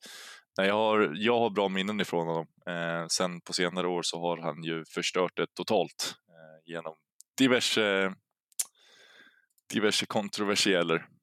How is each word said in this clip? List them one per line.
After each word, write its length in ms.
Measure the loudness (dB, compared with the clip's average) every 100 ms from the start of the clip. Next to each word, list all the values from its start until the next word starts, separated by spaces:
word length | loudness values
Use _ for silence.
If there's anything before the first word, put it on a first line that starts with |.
| -18 -18 -18 -20 _ -2
nej, 80 | 2
jag 80 | 4
har, 360 | 4 4 2 2
jag 240 | 2 4
har 100 | 2
bra 200 | 2 0
minnen 300 | 0 -2 -2
ifrån 280 | -2 -2 0
honom. 200 | -4 -6 _ -10
Eh, 400 | -6 -4 -4 -4
sen 340 | -2 -2 -6
på 120 | -6
senare 340 | -2 0 0 -2
år 140 | -2
så 180 | -4 -4
har 160 | -4 -4
han 260 | -4 -6
ju 220 | -6 -6 -6
förstört 460 | -6 -2 0 0 -2
det 120 | -4
totalt, 640 | -4 0 0 0 -4 -10 -10 _
eh, 440 | -20 -20 -20 -12
genom 220 | -10 -10 -14 _ _ -8 0
diverse, 760 | 4 4 2 2 2 2 0 -4 _ _ _ -10 -10 _ _ -20 -20 -20 -20 _ _ _ -6
diverse 320 | 0 2 2 0
kontroversieller. 1000 | -2 -4 -2 0 2 4 4 4 0 -2 _